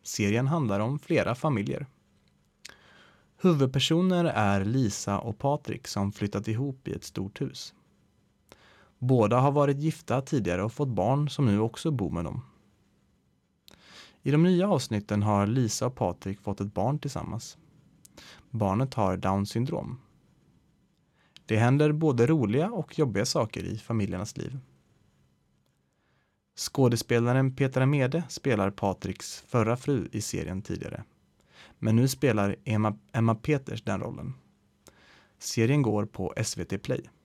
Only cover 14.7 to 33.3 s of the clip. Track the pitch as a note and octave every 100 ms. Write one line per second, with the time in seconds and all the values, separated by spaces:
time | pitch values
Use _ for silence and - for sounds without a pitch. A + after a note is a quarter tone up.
14.7 | E3 - G#2+ - G#2 G#2 G#2 G2+ B2 A2+
15.7 | - B2 B2+ G2+ F2 F#2+ G2+ - G2+ G2+
16.7 | F#2 G#2+ D3 C#3+ E2 - G2+ - - _
17.7 | _ _ _ - - - - _ A2+ G2+
18.7 | G2+ C3+ A#2+ G2 F#2 F#2+ G2 G2+ A#2 B2+
19.7 | E3 - B2+ _ _ _ _ _ _ _
20.7 | _ _ _ _ _ _ - - A2 A#2+
21.7 | C#3 D3+ D3+ D#3+ B2+ D3+ D#3+ G#2+ A#2+ F#3
22.7 | A3+ - - C#3 G2+ G#2+ D#3+ A2 - F2+
23.7 | G#2+ - A2+ G2+ F#2 G#2 - - C3 -
24.7 | _ _ _ _ _ _ _ _ _ _
25.7 | _ _ _ _ _ _ _ _ - -
26.7 | - C3 A2+ - A#2+ A#2+ C3 C3+ C3 C3+
27.7 | C3 C3 D3 B2+ D3+ F3 - C#3 G#2+ G2
28.7 | G2 G2+ F#2 G2 F#2+ - - - B2 A2
29.7 | B2+ - C3+ - G#2+ G#2+ F2+ D#2+ F#2+ -
30.7 | F2+ - - - _ _ _ _ - -
31.7 | _ A2+ A2 C3 C3 C#3 G#2+ G2+ G2 -
32.7 | G#2+ G#2+ G#2 _ - A2+